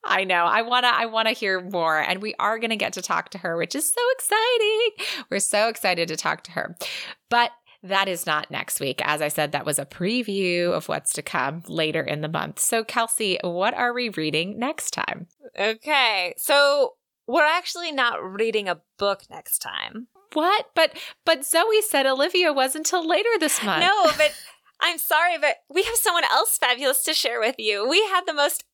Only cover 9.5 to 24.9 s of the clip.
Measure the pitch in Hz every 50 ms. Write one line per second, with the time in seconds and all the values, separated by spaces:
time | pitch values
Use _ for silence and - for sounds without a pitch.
9.5 | 151 143 - 147 143 147 143 - - - 170 190 233 247 240 208 196 196 196 180
10.5 | 175 175 175 175 175 165 165 - 160 151 - - - - 147 - - 165 127 139
11.5 | 151 170 165 - 156 160 160 156 156 160 156 - 151 147 151 151 160 - - 156
12.5 | 151 - - - - 226 220 226 - 247 226 226 - - 226 202 185 - - 185
13.5 | 170 175 185 214 - - 247 240 240 247 247 233 208 - 156 156 147 151 170 190
14.5 | 208 208 233 269 311 - - - - - - - - - 175 _ _ _ 294 -
15.5 | _ - 196 214 220 220 - 294 302 277 262 233 214 196 180 175 - - - -
16.5 | 311 285 285 285 285 285 269 - - _ _ _ _ _ _ - 240 330 302 302
17.5 | 320 359 359 - - 349 349 330 302 277 254 240 226 85 - 185 190 202 226 226
18.5 | 208 214 208 190 175 165 _ _ _ _ 196 202 196 196 - _ - 156 - -
19.5 | - - - - - - - - - 220 247 _ _ _ _ _ - 311 302 349
20.5 | 392 427 - - _ - 330 311 - - - - - _ _ - 330 262 277 -
21.5 | - 330 349 440 440 427 415 - - 285 262 269 262 262 277 349 - 359 359 330
22.5 | 294 269 262 262 269 311 311 - - 370 330 320 - 320 427 466 466 381 320 302
23.5 | - - 220 208 180 156 349 359 403 427 381 320 302 - 302 302 302 - - -
24.5 | - _ _ _ _ _ - 330